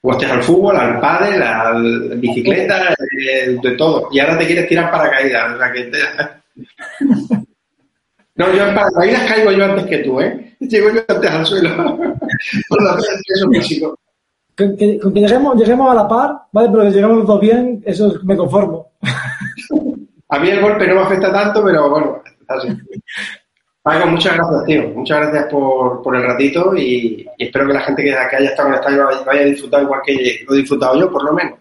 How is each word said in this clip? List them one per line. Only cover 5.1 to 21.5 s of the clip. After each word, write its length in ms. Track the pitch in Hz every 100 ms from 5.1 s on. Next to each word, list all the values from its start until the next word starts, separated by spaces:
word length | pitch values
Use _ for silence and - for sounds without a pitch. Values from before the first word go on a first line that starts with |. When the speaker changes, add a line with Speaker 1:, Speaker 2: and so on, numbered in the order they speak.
| 135 135 120 117
Speaker 1:
o 40 | 120
sea, 140 | 123
que 100 | 123
te 140 | 120 147
<laughs> 1500 | 131 - 147 - _ - - _ - - 277 226 - 214 - _ _ _ _ _ _ _ _ -
No, 160 | 185
yo 140 | 190 202
en 60 |
paracaídas 480 | 202 196 170 185 240 226
caigo 180 | 220 214
yo 140 | 190
antes 220 | 196 196 -
que 120 | 151
tú, 220 | 143 127
¿eh? 340 | 196 - - _
Llego 300 | 269 220 208
yo 80 | 226 -
antes 220 | - 196
al 140 | 160 160
suelo. 280 | 190 175 339
<laughs> 920 | 320 330 339 - - - - 202 -
Por 140 | 208
la 140 | 202 - 208 190 -
eso 240 | 190 196
físico. 480 | 175 - 156 156 - _ _ _ _ _ -
Speaker 2:
Con 200 | 196 196
que, 220 | 208 214
con 140 | 196
que 80 | 196
lleguemos, 360 | 208 247 285 247
lleguemos 320 | 220 247 269
a 40 |
la 120 | 240 208
par, 240 | 226 285 294 _
¿vale? 160 | 202 233
Pero 120 | 220
que 60 | 202
lleguemos 280 | 196 214 226
los 80 | 202
dos 140 | 202
bien, 420 | 208 233 247 226
eso 300 | 208 185 208 -
me 120 | 190 196
conformo. 560 | 160 196 185 165 - _
<laughs> 1300 | 131 127 127 127 - - - - - - - _ _
Speaker 1:
A 80 | 143
mí 120 | 175
el 100 | 202
golpe 260 | 208 208 175
no 100 | 190
me 40 |
afecta 300 | 190 190 190
tanto, 320 | 196 208